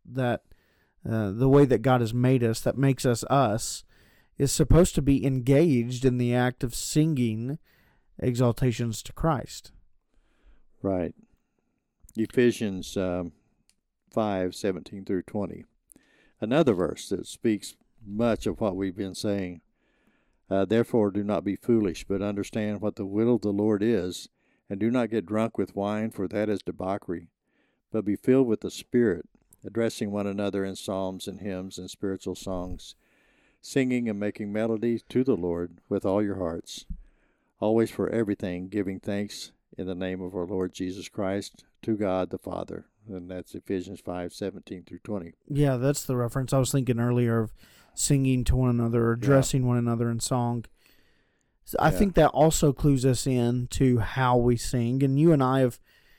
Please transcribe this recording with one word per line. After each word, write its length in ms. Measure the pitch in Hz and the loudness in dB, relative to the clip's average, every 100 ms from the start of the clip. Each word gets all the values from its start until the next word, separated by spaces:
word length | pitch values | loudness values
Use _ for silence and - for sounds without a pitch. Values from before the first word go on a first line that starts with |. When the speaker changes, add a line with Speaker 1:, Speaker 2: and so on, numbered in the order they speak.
Speaker 1:
that, 380 | - 127 123 - _ - _ _ _ _ - | -12 -4 -2 -2 _ -20 _ _ _ _ -4
uh, 220 | 110 101 | -2 -2
the 180 | 107 131 | 2 6
way 160 | 139 | 8
that 160 | 143 117 | 6 4
God 200 | 131 127 | 4 2
has 100 | 113 | 2
made 320 | 120 123 131 | 2 4 4
us, 160 | 117 113 | 2 0
that 160 | 120 120 | -2 2
makes 300 | 139 131 131 | 2 2 2
us 180 | 117 | 0
us, 600 | - 135 120 110 - - - _ _ _ _ - | 2 2 2 0 -4 -10 -14 _ _ _ _ -2
is 160 | 139 | -2
supposed 420 | - 143 160 190 - | 2 6 8 6 4
to 60 | |
be 220 | 135 139 | 2 4
engaged 800 | 127 131 120 139 170 123 117 123 | 2 0 4 6 6 4 2 0
in 140 | 131 123 | 0 2
the 160 | 120 | 2
act 280 | 123 123 - | 2 0 0
of 100 | 123 | -6
singing 840 | - - 156 160 139 120 110 120 156 _ _ _ _ _ - | -6 -2 2 2 2 0 -2 -6 -8 _ _ _ _ _ -4
exaltations 840 | 127 120 123 113 131 113 120 107 | -2 2 2 2 0 0 -4 -6
to 80 | - | -10
Christ. 600 | - 165 131 - - - - _ _ _ _ _ _ _ - _ _ | -4 -2 -2 -4 -14 -18 -20 _ _ _ _ _ _ _ -20 _ _
Speaker 2:
Right. 320 | 98 92 85 - _ _ _ _ _ _ _ _ _ - | -4 -2 -4 -8 _ _ _ _ _ _ _ _ _ -6
Ephesians, 800 | 110 - 120 - 107 92 - 101 | -2 2 2 2 -4 -6 -8 -4
um, 360 | 92 90 85 - _ _ _ _ _ _ _ | -2 -2 -6 -10 _ _ _ _ _ _ _
five 440 | 120 107 95 90 | -4 -2 0 -4
seventeen 500 | - 104 90 - 101 | -4 -6 -6 -8 -14
through 180 | 98 95 | -6 -6
twenty. 420 | - 107 95 - - _ _ _ _ _ _ - | -4 -6 -8 -10 -18 _ _ _ _ _ _ -10
Another 340 | 110 147 147 | -2 2 2
verse 340 | 90 87 - - | 2 0 -2 -6
that 180 | 92 - | -6 -6
speaks 500 | - 117 104 - - _ _ | -4 -2 -2 -4 -20 _ _
much 420 | 101 104 117 107 113 | -12 -2 0 0 -2
of 140 | 82 | -2
what 160 | 110 92 | -2 -2
we've 200 | 98 90 | -4 -4
been 180 | 98 | -8
saying. 460 | 95 104 101 90 85 _ _ _ _ _ _ _ _ - | -6 -4 -4 -4 -10 _ _ _ _ _ _ _ _ -4
Uh, 140 | 95 95 | -2 2
"Therefore 440 | 113 120 120 101 | 2 2 2 0
do 140 | 95 | 0
not 200 | 101 95 | -2 -2
be 120 | 95 92 | -2 -4
foolish, 480 | - 117 101 82 - | 0 2 2 -4 -6
but 140 | 98 | -4
understand 600 | 101 101 98 113 107 101 | -2 -4 -6 -4 -4 -4
what 140 | 104 - | -6 -6
the 100 | 98 | -6
will 300 | 104 117 117 | 0 2 2
of 60 | |
the 100 | 104 | 0
Lord 300 | 101 107 104 | 0 2 2
is, 460 | 110 110 90 87 - _ _ _ - | 2 0 -2 -8 -14 _ _ _ -12
and 100 | 98 | -4
do 120 | 113 | 0
not 180 | 127 113 | 0 0
get 160 | 110 | -2
drunk 320 | 87 107 113 - | -2 -2 -2 -2
with 180 | 117 98 | -4 -2
wine, 340 | 101 107 110 | -2 -2 -4
for 180 | 107 95 | -4 -6
that 200 | 104 107 | -2 -2
is 100 | 98 | -2
debauchery, 640 | - 82 92 98 - 85 85 _ _ _ _ _ _ | -4 -8 -6 -6 -6 -10 -10 _ _ _ _ _ _
but 140 | 110 | -6
be 120 | 98 98 | -2 -2
filled 300 | - 131 123 | 2 4 4
with 120 | 107 | 0
the 100 | 95 | -4
Spirit, 560 | - - 120 117 85 - _ _ _ | -10 -2 2 2 0 -6 _ _ _
addressing 460 | 117 107 117 - 104 | -10 -2 -2 -2 -4
one 160 | 101 101 | -4 -4
another 380 | 98 101 98 | -2 -4 -2
in 120 | 98 92 | -4 -6
psalms 500 | - 95 95 95 - | -6 -4 -4 -6 -12
and 140 | 92 | -10
hymns 380 | 101 92 95 92 | -8 -8 -8 -12
and 100 | 92 | -14
spiritual 440 | - 101 95 95 | -8 -6 -6 -8
songs, 600 | 90 - 92 90 - - - _ _ _ _ _ _ | -10 -8 -8 -8 -10 -14 -20 _ _ _ _ _ _
singing 460 | - 135 127 123 117 | -4 0 2 0 -2
and 100 | 101 | -2
making 320 | 104 - 104 | -4 -4 -6
melody 460 | 107 113 110 117 113 - | -2 -2 0 0 -2 -2
to 160 | 120 | 0
the 120 | 131 98 | 2 0
Lord 440 | 87 85 87 85 - | 0 -2 -6 -10 -4
with 160 | 101 | -2
all 180 | 101 98 | 0 0
your 140 | 104 95 | 0 -2
hearts, 480 | 85 82 - - - - - _ _ _ _ - | -4 -6 -10 -16 -12 -14 -14 _ _ _ _ -4
always 300 | 104 113 110 | 0 2 2
for 200 | - 95 | 0 -2
everything 580 | 117 104 101 98 87 95 | 0 -2 -2 -4 -6 -6
giving 320 | 104 95 95 | -4 -4 -6
thanks 520 | - 101 101 - - _ _ - | -6 -6 -6 -10 -16 _ _ -12
in 80 | 92 | -8
the 80 | |
name 260 | 92 92 92 | -6 -6 -6
of 140 | 92 | -6
our 120 | 92 87 | -6 -4
Lord 280 | 95 92 | -4 -4
Jesus 340 | - 92 92 87 | -4 -8 -8 -12
Christ 560 | - 95 101 98 _ _ _ | -6 -2 -2 -6 _ _ _
to 160 | - 104 | -4 -2
God 320 | 104 92 90 | 0 0 -2
the 80 | 90 | -6
Father." 500 | - 90 85 85 - _ 107 | -8 -8 -8 -12 -16 _ -16
And 200 | 92 90 | -14 -12
that's 260 | 92 - 95 | -12 -12 -14
Ephesians 440 | - 98 90 95 | -6 -4 -4 -12
five 320 | - 90 87 | -10 -8 -8
seventeen 520 | - 98 95 - 92 | -8 -8 -8 -14 -16
through 160 | - 87 | -14 -18
twenty. 320 | - 101 82 - - | -8 -8 -8 -16 -6
Speaker 1:
Yeah, 280 | 143 143 127 | 0 2 2
that's 280 | 131 143 | 0 -2
the 120 | - 123 | -2 -2
reference 360 | 120 135 127 | -2 -4 0
I 60 | 135 | 0
was 120 | 127 | 2
thinking 300 | 143 127 117 | 0 0 0
earlier 400 | 120 123 120 117 | 2 2 2 2
of 120 | 107 - - - _ | 0 -6 -20 -20 _
singing 500 | - - 143 135 127 | -6 2 4 4 2
to 100 | 117 127 | 2 4
one 140 | 127 | 4
another 360 | 120 117 117 117 | 2 2 2 2
or 20 | |
Speaker 2:
Yeah. 40 | 117 | 2
Speaker 1:
addressing 480 | 127 135 131 139 127 | 4 4 4 2 2
one 100 | 120 | 2
another 320 | 120 117 117 | 2 0 0
in 120 | 117 | -2
song. 440 | - 127 120 120 - _ _ _ _ _ _ _ _ _ | -2 0 0 -4 -8 _ _ _ _ _ _ _ _ _
So 120 | - - | -6 0
I 100 | 156 | 2
Speaker 2:
Yeah. 80 | 185 | 4
Speaker 1:
think 160 | 202 | 2
that 140 | 170 151 | 4 4
also 440 | 127 156 - 156 | 6 4 4 2
clues 320 | 127 147 135 | 2 2 4
us 220 | 131 120 139 | 2 0 0
in 400 | 127 120 123 123 | 2 2 0 -2
to 260 | - 131 120 | 2 2 4
how 400 | 107 - 127 123 | 0 0 2 4
we 180 | 120 120 | 4 2
sing. 460 | - 127 117 131 | 0 -2 0 0
And 160 | 139 135 | 2 4
you 140 | 165 | 6
and 100 | 147 | 6
I 180 | 127 135 | 4 4
have, 200 | 127 - _ _ _ | 2 0 _ _ _